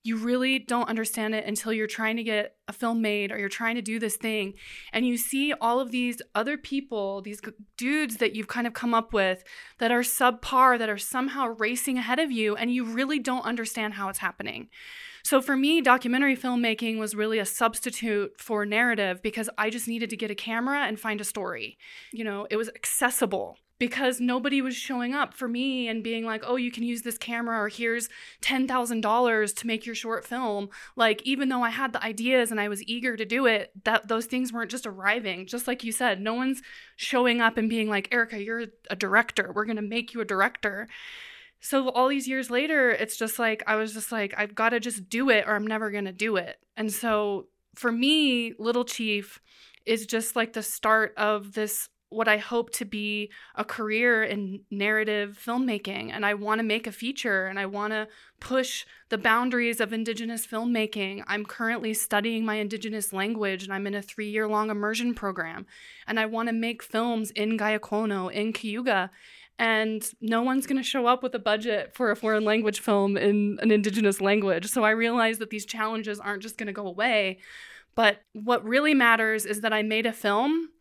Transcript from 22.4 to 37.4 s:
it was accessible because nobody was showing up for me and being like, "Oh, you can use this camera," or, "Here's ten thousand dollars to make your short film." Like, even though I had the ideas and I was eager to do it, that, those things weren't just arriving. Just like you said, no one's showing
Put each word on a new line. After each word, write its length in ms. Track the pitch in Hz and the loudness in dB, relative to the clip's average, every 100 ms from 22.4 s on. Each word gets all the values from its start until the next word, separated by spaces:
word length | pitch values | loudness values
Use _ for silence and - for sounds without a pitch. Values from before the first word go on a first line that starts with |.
| 208 | -4
it 60 | 214 | -4
was 140 | 226 | -4
accessible 880 | - - - 254 - 214 190 90 - _ _ | -6 -4 0 0 2 0 0 -4 -12 _ _
because 440 | 240 254 262 247 | -2 0 0 2
nobody 400 | 247 254 269 277 | 0 0 2 0
was 140 | 262 247 | 0 -4
showing 380 | - 254 240 | -4 -4 -2
up 200 | 285 269 | -2 -4
for 160 | - 254 | -4 -4
me 400 | 240 269 254 240 | -2 -2 -2 -2
and 120 | 226 | -4
being 240 | 226 226 226 | -4 -4 -4
like, 180 | 220 220 | -6 -2
"Oh, 100 | 254 | -2
you 160 | 247 | -2
can 120 | 240 | -2
use 180 | 233 233 | -4 -4
this 160 | 233 233 | -6 -8
camera," 420 | - 233 233 226 | -6 -4 -2 -2
or, 80 | 208 | -2
"Here's 400 | 214 233 233 226 - - - | -2 -2 -2 -4 -10 -20 -6
ten 300 | - 262 262 | 0 0 2
thousand 320 | 254 240 226 | 0 0 0
dollars 500 | 220 226 247 220 208 | 2 4 4 4 2
to 140 | - 233 | -2 -4
make 180 | 220 226 | -4 -4
your 100 | 220 | -8
short 300 | 226 226 - | -4 -6 -6
film." 440 | 254 240 202 202 - - - | -4 -2 -2 -4 -12 -14 2
Like, 260 | 226 214 | 4 4
even 260 | 254 269 269 | 0 0 0
though 120 | 254 | 2
I 100 | 226 | 0
had 200 | 226 269 | 0 -2
the 120 | - | -2
ideas 460 | 220 214 240 254 226 | -4 -2 4 4 4
and 100 | 220 | 0
I 100 | 208 | -2
was 120 | 202 | -4
eager 340 | 214 233 247 220 | -6 -2 -2 -2
to 80 | 208 | -2
do 200 | 240 262 | 4 4
it, 240 | 214 - 196 | 4 0 -4
that, 240 | 214 220 202 | 0 0 2
those 200 | 226 233 | -2 0
things 260 | 254 254 | -2 -2
weren't 180 | 233 233 | -4 -6
just 160 | 240 220 | -6 -8
arriving. 580 | 190 190 233 208 180 190 | -2 0 2 -2 -6 -6
Just 220 | 240 247 | -6 -4
like 160 | 247 | -4
you 80 | 226 | -4
said, 300 | 214 247 190 | 0 0 2
no 140 | 208 240 | -2 0
one's 260 | 262 262 - - - - | 0 -2 -8 -20 -20 -10
showing 460 | - 262 247 233 | 0 4 4 4